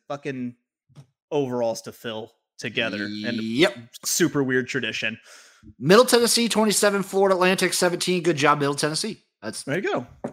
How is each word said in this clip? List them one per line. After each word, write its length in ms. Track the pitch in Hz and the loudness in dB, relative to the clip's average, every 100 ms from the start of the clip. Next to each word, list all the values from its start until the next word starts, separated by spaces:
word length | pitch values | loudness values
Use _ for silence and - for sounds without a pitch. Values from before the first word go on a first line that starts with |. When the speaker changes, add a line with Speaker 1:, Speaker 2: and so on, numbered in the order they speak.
| - | -12
Speaker 1:
fucking 460 | 143 147 131 123 120 _ _ _ - - _ - | -10 -8 -8 -8 -10 _ _ _ -20 -20 _ -6
overalls 500 | 147 131 123 117 110 | -2 -2 0 -2 -4
to 100 | 113 | -10
fill 400 | - 120 110 110 _ _ - | -14 -10 -10 -12 _ _ -12
together. 460 | 120 120 113 104 | -8 -4 -2 -4
And 360 | 104 104 113 113 | -6 -6 -6 -6
Speaker 2:
Yep. 380 | 110 120 190 123 117 - | -2 2 0 0 -18 -12
Speaker 1:
super 380 | - - 160 143 | -4 0 0 0
weird 240 | 131 127 123 | 0 0 -2
tradition. 500 | 131 110 - 110 113 - - - _ - - | -6 -6 -6 -6 -8 -16 -20 -20 _ -20 -2
Speaker 2:
Middle 260 | 135 214 | 6 6
Tennessee 440 | 254 240 233 233 233 | 8 4 4 2 2
twenty-seven, 560 | 208 220 185 208 202 | 2 2 2 2 2
Florida 320 | 180 190 196 180 | 0 2 2 4
Atlantic 360 | 185 185 180 | 4 2 0
seventeen. 500 | - 180 175 - 180 | 2 0 0 -2 0
Good 120 | 165 151 | 0 2
job, 220 | 147 147 | 4 4
Middle 160 | 143 | 0
Tennessee. 480 | 143 151 156 220 - _ _ | 0 -2 -2 -6 -8 _ _
That's 200 | 107 - | -12 -10
Speaker 1:
There 140 | 139 170 | -6 -4
you 40 | |
go. 240 | 370 285 123 - - | -4 -4 -8 -14 -12